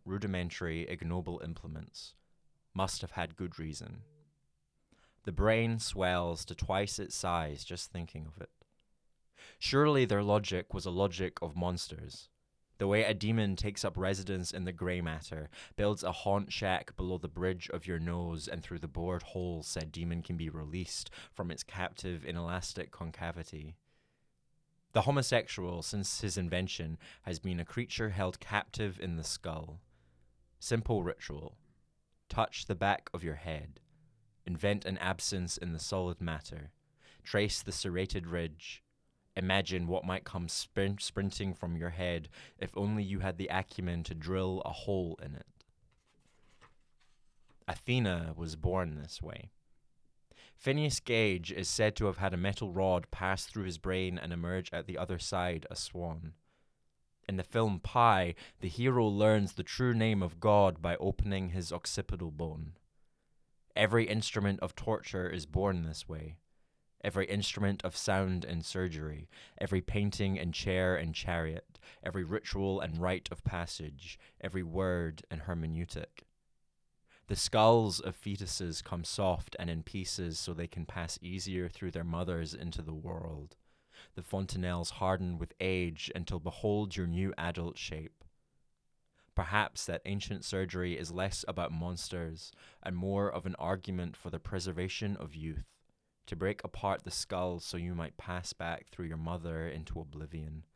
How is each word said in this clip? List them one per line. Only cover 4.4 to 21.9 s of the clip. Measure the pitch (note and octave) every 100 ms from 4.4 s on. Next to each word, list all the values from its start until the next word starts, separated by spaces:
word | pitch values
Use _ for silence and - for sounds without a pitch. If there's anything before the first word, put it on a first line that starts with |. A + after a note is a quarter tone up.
| _ _ _ _ _ _ _ _
The | G2+
brain | E2+ G#2+ A2+ A#2 A2+
swells | - G2+ F2+ F2+ E2+ E2 -
to |
twice | F2 - F#2+ G2+ -
its | -
size | - F#2 E2+ D2+ C#2+
just | - E2+ -
thinking | F2 E2 D#2+ D#2
of | E2
it. | - _ _ _ _ _ _ _ _ - - -
Surely | - C3+ D3+ C#3 A#2
their | G2+
logic | G2+ G#2 G2+ F2+ -
was | F#2+ F#2
a |
logic | F2+ G2 F2 F2+ -
of | E2+ E2
monsters. | F2 F2 - D#2 D2 - - _ _ _ _ -
The | G2
way | G#2+
a | G#2+
demon | G2+ G#2+ A2+ G2+ F#2
takes | G#2 G2
up | G2 F2+
residence | F#2+ G2 F#2+ F#2 F2+
in | F#2
the | F2+
grey | E2+ F2+ F2+
matter, | E2 D#2+ - D#2 D2+ - - -
builds | G#2 G#2
a | F2+
haunt | F2 G2+ G2 G2
shack | - G2 F#2 - -
below | F#2 F2+
the | E2+
bridge | E2+ F#2 F2+ -
of | E2+ F2+
your | E2+
nose, | E2+ F2 E2+ D#2+ D2
and | E2
through | - E2+
the | D#2
bored | E2 F2 F2+
hole | - F#2 F2+ E2
said | - - D#2
demon | D#2+ E2+ E2+
can | E2 E2+
be | D#2+
released | D#2 D2+ F2+ E2+ - - - -
from | - F2
its | D2+
captive | - F#2 F2+